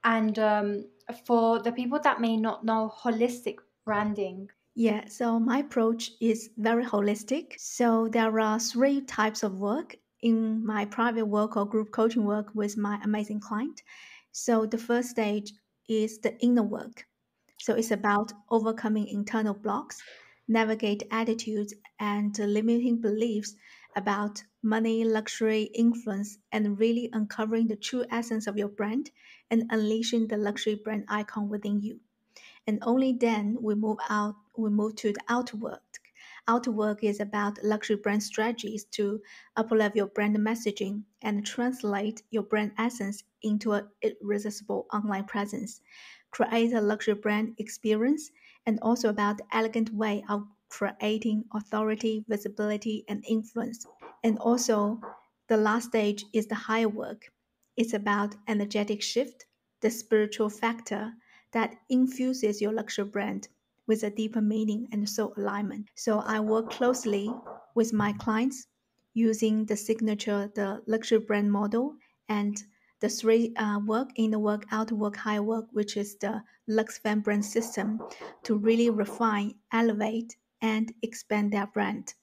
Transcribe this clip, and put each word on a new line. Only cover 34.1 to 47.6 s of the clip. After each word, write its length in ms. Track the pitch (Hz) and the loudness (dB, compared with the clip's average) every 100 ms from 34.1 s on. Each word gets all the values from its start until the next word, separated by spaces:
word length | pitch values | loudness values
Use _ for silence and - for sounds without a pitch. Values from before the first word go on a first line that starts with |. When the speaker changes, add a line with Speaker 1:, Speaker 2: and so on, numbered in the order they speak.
| 214 208 208 _ - | 0 0 -4 _ -4
Speaker 2:
we 120 | 220 | 0
move 260 | 208 214 220 | 2 0 0
to 160 | 220 | -2
the 80 | 208 - | -2 0
outward. 500 | 240 247 214 226 - _ - _ _ - - - | -2 0 -6 -8 -10 _ -20 _ _ -20 -8 0
Outward 520 | 233 240 214 214 208 | 2 2 0 0 2
is 180 | 214 208 | 0 0
about 440 | 208 208 202 208 | -2 0 -2 0
luxury 320 | 208 214 - 208 | 0 0 0 0
brand 260 | 208 208 | 2 0
strategies 600 | 208 - 220 233 214 214 - | 0 -2 -2 -2 -6 -8 -8
to 300 | - 202 214 - - - - | -2 -2 -2 -8 -20 -8 -4
uplevel 380 | 226 220 208 214 | 2 4 4 2
your 120 | 196 | 0
brand 280 | - 208 214 | 0 2 2
messaging 640 | 214 233 214 202 196 208 208 _ | 2 0 -2 -4 -4 -4 -8 _
and 200 | 220 208 208 | -4 -2 -4
translate 760 | - 240 254 214 202 208 220 _ | -2 -2 -2 -2 -2 -2 -6 _
your 140 | 226 | -4
brand 300 | 208 214 208 208 | 0 0 0 0
essence 460 | 233 247 196 202 - _ | -2 -2 -6 -8 -14 _
into 300 | 214 208 220 | 0 0 2
an 160 | 208 202 _ | 0 -2 _
irresistible 840 | 214 - 202 208 214 208 - 202 - | -4 -4 -4 -2 -2 -8 -6 -6 -2
online 300 | 208 208 196 | -4 -2 -2
presence. 580 | 202 214 202 202 - - _ - - - _ | -2 -4 -4 -6 -8 -12 _ -20 -20 -20 _
Create 420 | - - 233 233 | -2 2 4 4
a 80 | 233 | 4
luxury 320 | 208 214 - | 2 0 0
brand 420 | 208 208 208 220 | 0 2 0 0
experience 720 | - | -6